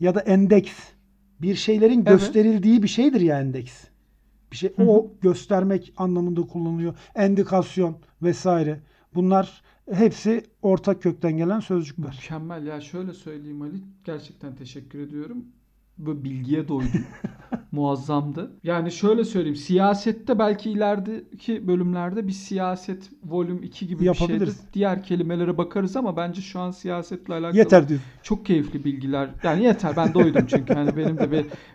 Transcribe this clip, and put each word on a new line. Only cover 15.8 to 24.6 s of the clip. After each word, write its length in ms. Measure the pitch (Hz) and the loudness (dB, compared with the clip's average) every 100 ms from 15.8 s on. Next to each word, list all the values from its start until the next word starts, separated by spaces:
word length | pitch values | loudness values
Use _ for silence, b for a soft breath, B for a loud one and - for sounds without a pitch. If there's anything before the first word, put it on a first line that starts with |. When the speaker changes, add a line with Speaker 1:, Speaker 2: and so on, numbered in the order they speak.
| _ - | _ -12
Speaker 2:
Bu 260 | 151 151 | -10 -8
bilgiye 440 | 135 131 127 156 151 | -8 -8 -4 -4 -2
doydum. 360 | 139 127 123 - - - | -4 -2 -2 -6 -12 -14
Speaker 1:
<laughs> 400 | - - 226 - | -14 -12 -12 -8
Speaker 2:
Muazzamdı. 760 | 147 143 135 143 147 147 151 - - | -4 -2 -2 -4 -4 -4 -8 -12 -10
Yani 300 | 165 170 170 | -4 -4 -4
şöyle 320 | - 202 233 | 0 2 2
söyleyeyim, 320 | 214 185 156 143 | 0 -2 -2 -4
siyasette 840 | - 180 196 202 226 220 - 214 | 0 2 4 2 -2 -4 0 2
belki 320 | 214 208 220 | 2 0 -4
ilerideki 960 | 208 208 202 202 220 - - - 220 180 | -2 0 -2 -4 -10 -12 -12 -6 -4 0
bölümlerde 580 | 180 180 180 175 208 196 | 0 0 -2 -4 -4 -4
bir 40 | |
siyaset 800 | 190 - 190 185 185 - 185 - - | -6 -6 -4 -4 -4 -8 -12 -14 -18
volüm 380 | 156 175 175 180 | -6 -4 -4 -6
iki 240 | - - 175 | -12 -12 -8
gibi 140 | 170 | 0
bir 40 | 180 | 2
Speaker 1:
Yapabiliriz. 500 | 170 175 165 185 | 2 0 0 -2
Speaker 2:
şeyde 120 | - | -4